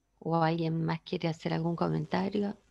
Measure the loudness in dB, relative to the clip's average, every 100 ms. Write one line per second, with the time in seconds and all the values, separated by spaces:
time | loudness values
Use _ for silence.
0 | _ -10 0 2 4 2 0 0 0 -2
1 | -4 -2 -2 -2 -2 0 0 0 0 0
2 | 0 -2 0 0 -2 -4 _